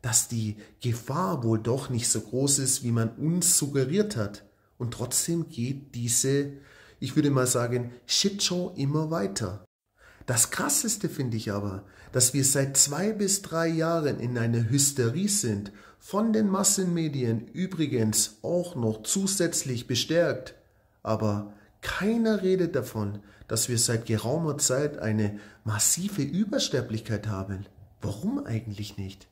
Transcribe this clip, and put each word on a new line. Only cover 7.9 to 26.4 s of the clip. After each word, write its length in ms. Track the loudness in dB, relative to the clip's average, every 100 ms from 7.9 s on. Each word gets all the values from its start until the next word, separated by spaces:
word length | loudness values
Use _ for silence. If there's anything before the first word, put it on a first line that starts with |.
| -10 -2
Shitshow 680 | 0 0 0 -2 0 -4 -2
immer 360 | 0 0 0
weiter. 520 | -2 -2 -4 -6 -6 -14 _ _ _ -20 -16 -2
Das 240 | 2 2
Krasseste 600 | 2 0 0 0 -2 -2
finde 280 | -2 -2 -2
ich 140 | -2
aber, 340 | -2 -2 -6 -12 -20 -4
dass 220 | 2 4
wir 100 | 4
seit 320 | 2 2 2 4
zwei 360 | 2 2 -2
bis 320 | 0 0 0
drei 240 | 0 0 2
Jahren 520 | 2 2 2 2 0
in 160 | -2 0
einer 320 | 2 2 4
Hysterie 600 | 4 4 4 0 2 0
sind, 420 | 0 0 -2 -4 -14 -20 -20
von 340 | -6 0 2
den 160 | 2 2
Massenmedien 1000 | 2 2 2 2 0 0 0 0 0 -4
übrigens 920 | -6 -4 -2 0 2 2 2 0 -4
auch 340 | -2 0 -2 -2
noch 280 | -2 -2
zusätzlich 840 | -2 0 0 2 0 0 -4 -6 -2
bestärkt. 680 | -2 2 4 4 0 -6 -18 _ _ _ _
Aber 500 | -2 0 2 0 -4 -14 -20 _
keiner 600 | -6 -2 0 2 4 4
redet 340 | 4 2 2 0
davon, 440 | -2 -4 -4 -6 -14 -20 -4
dass 220 | -2 0
wir 80 | 2
seit 300 | 2 0 2
geraumer 500 | 0 2 0 0 0
Zeit 400 | 2 2 0 -2
eine 420 | 0 2 0 -2 -14 -10 -4
massive 580 | 2 2 2 -2 -2
Übersterblichkeit 1040 | -2 0